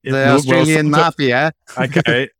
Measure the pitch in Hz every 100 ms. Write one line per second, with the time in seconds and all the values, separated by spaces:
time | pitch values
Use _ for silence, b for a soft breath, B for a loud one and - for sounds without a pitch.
0 | 135 135 135 139 131 131 156 156 151 147
1 | 165 - 135 123 156 - _ - 127 139
2 | 147 120 135